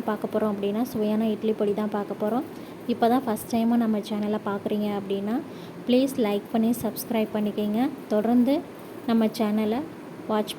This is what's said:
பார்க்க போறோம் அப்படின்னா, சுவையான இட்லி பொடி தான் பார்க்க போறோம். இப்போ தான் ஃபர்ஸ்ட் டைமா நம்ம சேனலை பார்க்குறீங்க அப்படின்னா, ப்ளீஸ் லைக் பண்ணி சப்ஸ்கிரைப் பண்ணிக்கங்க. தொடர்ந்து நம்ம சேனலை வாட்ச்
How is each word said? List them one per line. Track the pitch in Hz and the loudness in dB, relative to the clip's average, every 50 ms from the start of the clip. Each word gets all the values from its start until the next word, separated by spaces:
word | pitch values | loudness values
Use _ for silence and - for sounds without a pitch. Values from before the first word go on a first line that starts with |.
| - | 2
பார்க்க | 220 214 214 - 214 - | 0 -2 -2 -2 -2 0
போறோம் | 214 214 214 | 0 0 0
அப்படின்னா, | 202 196 202 202 208 226 262 - | 0 0 -2 -2 0 0 -2 -2
சுவையான | - 220 214 214 214 220 226 220 | -2 0 0 2 2 2 2 0
இட்லி | 208 214 220 220 214 - | 0 0 0 0 2 2
பொடி | 214 202 190 214 | 2 0 2 0
தான் | 214 208 214 | 0 0 0
பார்க்க | 208 202 - 196 - | -2 -2 -4 -4 -2
போறோம். | 208 214 226 254 330 - - - - - - - - - | 0 0 0 0 -2 -4 -10 -14 -14 -14 -14 -10 -4 -4
இப்போ | 233 - 240 226 | 0 2 4 4
தான் | 247 269 - | 4 4 2
ஃபர்ஸ்ட் | 233 208 - - - 240 | 0 -4 -4 -4 -2 0
டைமா | 226 226 233 240 240 | 0 2 4 4 4
நம்ம | 233 220 214 208 208 - | 4 2 0 0 -2 -4
சேனலை | 214 208 208 208 214 208 214 | -4 -2 -2 -2 -2 -2 -2
பார்க்குறீங்க | 208 196 196 - 208 214 208 208 208 202 196 | -2 -4 -2 -2 -2 -2 0 0 0 -2 -4
அப்படின்னா, | 196 196 196 196 196 214 233 311 - - - - - - - - - - | -2 -2 -2 -2 0 -2 -2 -2 -4 -6 -12 -14 -14 -14 -14 -8 0 4
ப்ளீஸ் | 247 254 269 269 262 254 214 | 4 6 4 4 2 0 0
லைக் | 202 202 202 - - | 2 2 -2 -2 0
பண்ணி | - 226 220 233 240 233 | 0 2 4 4 2 0
சப்ஸ்கிரைப் | - 208 - - - - 233 220 214 214 - | -2 -4 -4 -6 -6 -2 0 0 0 0 0
பண்ணிக்கங்க. | 214 214 208 - 214 208 208 208 233 262 294 - - - - | 0 0 0 0 0 -2 0 0 0 0 0 -2 -6 -4 0
தொடர்ந்து | 214 214 208 226 247 247 240 262 285 349 - - - - - - - - - 240 | 0 2 4 6 6 6 6 6 4 2 0 -6 -14 -16 -16 -14 -14 -8 -2 2
நம்ம | 233 226 220 214 220 - | 2 4 4 2 2 0
சேனலை | 220 208 208 214 214 214 226 262 - - - - - - - - - - | 0 2 2 2 2 0 0 -2 -4 -6 -10 -14 -14 -14 -14 -12 -4 -2
வாட்ச் | 214 214 208 - - | 0 0 0 -2 -4